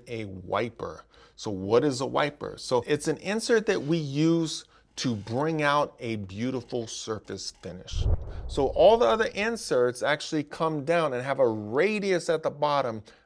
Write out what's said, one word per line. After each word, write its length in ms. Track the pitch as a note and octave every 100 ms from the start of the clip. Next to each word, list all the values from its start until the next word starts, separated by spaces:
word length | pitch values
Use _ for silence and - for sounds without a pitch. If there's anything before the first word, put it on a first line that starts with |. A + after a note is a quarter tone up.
| -
a 200 | A#2 G#2
wiper. 760 | F#2+ F#2 G2+ A#2+ - F2 D#2 - - - -
So 140 | A2
what 340 | F#2+ F#2+ A#2+
is 160 | D3+ B2+
a 60 | B2+
wiper? 480 | C3 D3 D3 - -
So 260 | - B2 C3
it's 220 | D3+ E3
an 100 | D3
insert 480 | - G#3+ A3+ A3+ G#3+
that 160 | F#3
we 160 | C#3 E3
use 680 | D3 C#3 D#3+ E3 D#3+ - - _ _ -
to 180 | C3
bring 460 | G#2+ G#2+ A#2+ D#3 D#3+
out 340 | D3 D3 C#3+ -
a 160 | B2 A2
beautiful 720 | F#2+ F#2+ B2 C3 A#2 B2+ A2
surface 680 | - - G#2+ - G2 - -
finish. 440 | F#2 F2 - - - - - - -
So 220 | - C3+
all 280 | - E3+ A3+
the 80 |
other 220 | A#3+ A3 G#3+
inserts 680 | G3 A3 A#3 - C3+ B2 A#2+
actually 420 | D3 D3 - D#3
come 420 | C#3+ - D#3+ D3+ C#3
down 260 | E3+ D#3
and 100 | B2
have 160 | C3 C3+
a 80 | B2
radius 840 | A2 G#2 B2 G3 G#3+ G3 F3 E3+
at 120 | D#3+
the 80 | D3
bottom 520 | C#3+ D3 C#3+ B2+ A2 - -